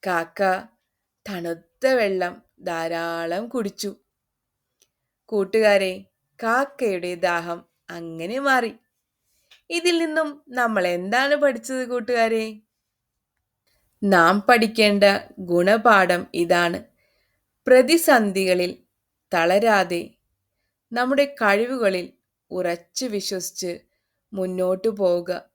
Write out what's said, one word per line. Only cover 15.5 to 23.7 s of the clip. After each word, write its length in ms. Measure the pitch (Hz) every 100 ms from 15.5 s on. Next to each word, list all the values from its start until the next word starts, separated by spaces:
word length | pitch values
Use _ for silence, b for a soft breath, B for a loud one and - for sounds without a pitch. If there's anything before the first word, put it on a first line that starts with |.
| 175 180 220 226 208 185 175 -
ഇതാണ്. 460 | - 170 175 175 180 - _ _ _ _ _ _ _ -
പ്രതിസന്ധികളിൽ 1120 | 254 254 330 330 262 208 190 190 180 180 - _ _ _ _ _
തളരാതെ 800 | 180 165 190 226 208 180 175 170 _ _ _ _ _ _ _ _
നമ്മുടെ 320 | 233 247 277
കഴിവുകളിൽ 840 | 277 285 214 202 240 262 214 185 175 _ _ _ _
ഉറച്ചു 560 | 185 175 170 - - 254
വിശ്വസിച്ച് 720 | 208 196 190 180 - 185